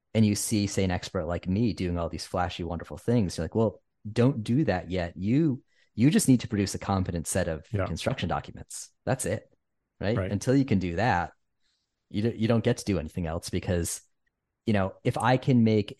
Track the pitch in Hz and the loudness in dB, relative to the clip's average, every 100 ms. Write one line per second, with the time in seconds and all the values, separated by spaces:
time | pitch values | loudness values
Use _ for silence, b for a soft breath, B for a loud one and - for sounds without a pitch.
0 | _ 113 107 101 - 107 101 - 95 90 | _ 2 4 2 0 0 0 0 0 -2
1 | - 95 80 87 90 95 120 82 90 87 | -4 -6 -4 -4 -2 0 0 -2 -2 -2
2 | 82 85 - 92 87 - 85 85 - 76 | -4 -6 -6 -4 -4 -4 -6 -8 -8 -8
3 | - 120 90 - 82 110 113 - _ _ | -2 0 0 -4 -4 0 0 -2 _ _
4 | 104 113 123 139 104 123 143 90 85 90 | -6 2 2 2 0 0 2 0 -2 -4
5 | 85 85 98 135 165 123 - _ _ - | -4 -4 0 2 2 -2 -8 _ _ 2
6 | 131 208 - 123 - 101 95 - - 98 | 4 6 6 4 4 0 0 -2 -2 0
7 | 92 85 78 95 85 80 - 104 90 82 | 0 -4 -2 -2 -2 -4 -4 -4 -4 -4
8 | 117 131 180 71 - - - - - _ | -4 -2 -2 -4 -6 -14 -14 -16 -16 _
9 | - 131 - 110 - _ _ _ _ - | -4 -2 -2 -6 -8 _ _ _ _ -6
10 | 92 113 95 104 - 139 135 98 90 85 | -2 -2 -2 -2 2 2 4 2 0 0
11 | 120 90 82 - _ _ _ _ _ _ | 2 0 -2 -8 _ _ _ _ _ _
12 | _ 104 113 104 110 117 120 120 - 90 | _ -2 -2 0 2 2 2 0 0 -2
13 | 76 - 82 85 - 92 - 87 85 - | -2 -6 -4 -4 -6 -4 -2 -2 -2 -6
14 | - _ _ _ _ _ - 104 95 - | -14 _ _ _ _ _ 0 0 0 -2
15 | 123 - 113 131 - 123 110 110 101 | -4 0 2 2 4 4 6 4 0